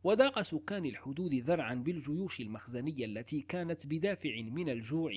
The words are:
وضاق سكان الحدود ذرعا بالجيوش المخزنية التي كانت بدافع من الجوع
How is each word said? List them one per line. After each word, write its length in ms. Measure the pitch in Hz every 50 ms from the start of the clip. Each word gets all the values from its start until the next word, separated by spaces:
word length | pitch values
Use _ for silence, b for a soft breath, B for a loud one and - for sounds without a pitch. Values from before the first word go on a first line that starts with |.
| -
وضاق 380 | 185 214 220 262 277 269 226
سكان 440 | 190 - 165 151 - - 202 202 170
الحدود 500 | 135 101 - - 131 131 170 185 170 139
ذرعا 400 | 127 120 147 175 165 131 110 127
بالجيوش 680 | 127 123 156 180 165 127 139 147 170 196 175 - -
المخزنية 640 | 120 107 110 104 - 120 120 123 127 156 156 135 117
التي 360 | 110 104 107 123 - 160 147
كانت 460 | 135 - - 180 175 165 165 - -
بدافع 540 | 143 156 165 165 202 190 - - 147 110 113
من 280 | 113 110 123 165 180 156
الجوع 420 | 123 117 110 110 147 165 165 151 101